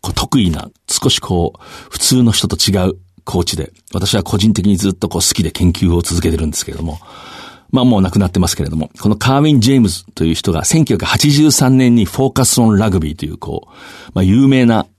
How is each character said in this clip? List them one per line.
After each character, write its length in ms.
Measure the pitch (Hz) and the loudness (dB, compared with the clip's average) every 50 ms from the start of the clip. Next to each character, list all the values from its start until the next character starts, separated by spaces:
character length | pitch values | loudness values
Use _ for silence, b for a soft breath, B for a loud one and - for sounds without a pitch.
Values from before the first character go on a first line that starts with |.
こ 100 | - - | -8 -6
う、 20 | - | -6
得 260 | - - - - 135 | -6 -4 0 0 0
意 120 | 101 87 | 0 0
な、 180 | 78 73 - - _ _ _ - | -2 -4 -8 -14 _ _ _ -8
少 200 | - - - 123 | -8 -2 -2 -2
し 100 | - - | -2 -2
こ 340 | - - 92 87 85 - - | -4 -4 -2 -2 -2 -2 -6
う、 40 | B B B B B B B | B B B B B B B
普 100 | - - | -10 -4
通 240 | - - 131 127 123 | -2 0 2 4 4
の 80 | 117 | 2
人 160 | 101 - - | 2 0 -2
と 80 | - - | -4 -2
違 220 | - - - 98 98 92 | -2 -2 0 0 0 0
う 100 | 95 - - - _ _ - _ | -2 -4 -6 -14 _ _ -20 _
コ 140 | - - 92 | -4 -2 -2
ー 40 | 85 | -2
チ 140 | - - | -2 -4
で、 160 | - 71 - _ _ _ - - | -8 -8 -10 _ _ _ -10 -6
私 220 | 92 92 - - | -4 -4 -2 -2
は 80 | 104 92 | -2 -2
個 140 | - - | -2 -2
人 160 | 98 95 110 104 | 2 2 2 2
的 120 | 101 90 | 2 2
に 100 | 104 101 | 2 0
ず 140 | 87 - 98 | 2 0 -2
っ 20 | 92 | -2
と 160 | - - 87 | -2 -6 -4
こ 100 | - 87 | -4 -2
う、 20 | |
好 60 | - | -2
き 160 | - - - 87 | -2 -2 -2 -4
で 80 | 78 | -4
研 220 | - - 87 90 85 | -2 0 0 0 0
究 200 | - 101 90 85 | 0 0 0 0
を 80 | 85 | 0
続 200 | 80 - 87 85 | -2 -2 -4 -2
け 100 | - 85 | -2 -2
て 60 | 80 | -2
る 100 | 78 80 | -2 -4
ん 40 | 76 | -6
で 60 | 73 | -6
す 80 | - - | -8 -10
け 60 | - | -10
れ 60 | 69 | -10
ど 60 | 71 78 | -10 -10
も、 160 | 85 76 82 B B B B B B B B B B B B B B | -10 -10 -12 B B B B B B B B B B B B B B
ま 100 | - 131 | -2 0
あ、 40 | 123 | 2
も 120 | 127 117 | 2 2
う 40 | 98 | 2
亡 100 | 95 90 | 0 2
く 80 | - 101 | 2 0
な 80 | 98 | 0
っ 40 | 87 | 0
て 80 | - 98 | 0 0
ま 80 | 87 | -2
す 80 | 85 - | -2 -2
け 80 | - 82 | -4 -6
れ 60 | 73 | -6
ど 80 | 78 | -4
も、 120 | 80 78 - _ - | -6 -6 -8 _ -4
こ 80 | - 202 | -2 -2
の 80 | 214 | -2
カ 220 | 208 - 120 135 139 | 0 0 0 2 2
ー 20 | |
ウ 20 | 151 | 2
ィ 100 | 156 151 | 4 4
ン・ 20 | 127 | 4
ジ 140 | 104 123 135 | 4 4 4
ェ 40 | |
ー 40 | 131 | 4
ム 80 | 113 95 | 2 2
ズ 160 | 85 - - | 0 -6 -12
と 180 | - _ - 82 | -18 _ -2 -2
い 80 | 82 | 0
う 20 | 80 | -2
人 200 | - - 101 85 | -2 -2 -2 -2
が 100 | 78 - | -2 -2
千 220 | - - 160 156 | 0 2 2 2
九 80 | - 110 | 2 0
百 100 | 87 - | -2 -2
八 280 | - - - - 147 | -4 -2 0 2 2
十 200 | 143 143 151 151 | 4 4 4 4
三 260 | 123 - 139 127 131 | 4 2 2 4 4
年 180 | 131 131 123 120 | 4 4 4 4
に 100 | 120 101 | 2 2
フ 220 | - - - 135 | 0 -2 -2 -2
ォ 20 | 131 | 0
ー 40 | - | 0
カ 120 | 135 127 | 0 0
ス・ 140 | - - 127 | 0 2 2
オ 120 | 117 113 | 2 4
ン・ 60 | 104 | 4
ラ 120 | 98 107 107 | 2 2 2
グ 120 | 92 92 | 0 0
ビ 100 | 78 76 | -2 -4
ー 40 | 78 | -6
と 100 | - 73 | -8 -10
い 40 | 76 | -10
う、 80 | 80 | -10
こ 300 | - - 71 - - - | -12 -12 -10 -10 -10 -12
う、 440 | _ - - - - - - - - - | _ -20 -20 -20 -20 -20 -20 -20 -8 -2
ま 80 | 92 | 0
あ、 20 | 95 | 2
有 240 | 92 104 123 139 | 4 4 4 4
名 180 | 135 135 131 123 | 4 4 4 4
な 220 | 117 113 107 - _ _ | 2 2 0 -2 _ _